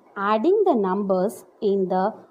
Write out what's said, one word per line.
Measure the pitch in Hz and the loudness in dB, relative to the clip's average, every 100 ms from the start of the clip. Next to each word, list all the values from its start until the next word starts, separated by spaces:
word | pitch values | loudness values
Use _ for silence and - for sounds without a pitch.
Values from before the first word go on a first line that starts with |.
| _ 208 | _ -6
adding | 202 220 285 427 | -2 0 2 2
the | 381 247 | 2 2
numbers | 190 190 196 185 196 - - - | 0 -2 0 0 -2 -6 -20 -6
in | 214 196 180 | -2 0 0
the | 185 196 220 - | 0 -2 -4 -20